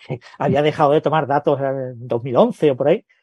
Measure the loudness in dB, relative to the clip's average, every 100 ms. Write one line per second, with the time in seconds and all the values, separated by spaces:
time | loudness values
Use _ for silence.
0 | -12 -12 -12 -6 -2 2 2 2 4 4
1 | 2 -2 0 0 0 -2 -2 -4 -8 -10
2 | -8 -6 -2 2 0 2 0 2 0 0
3 | -4 _